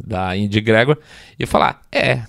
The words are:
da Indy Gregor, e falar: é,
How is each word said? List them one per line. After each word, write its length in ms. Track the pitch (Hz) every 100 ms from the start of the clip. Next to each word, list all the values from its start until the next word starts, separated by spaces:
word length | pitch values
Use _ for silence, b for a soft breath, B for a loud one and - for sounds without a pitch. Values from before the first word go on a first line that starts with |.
da 320 | - 92 92 95
Indy 240 | 104 107
Gregor, 380 | 107 110 131 147 B B B -
e 80 | 120
falar: 340 | - - - -
é, 320 | - - 127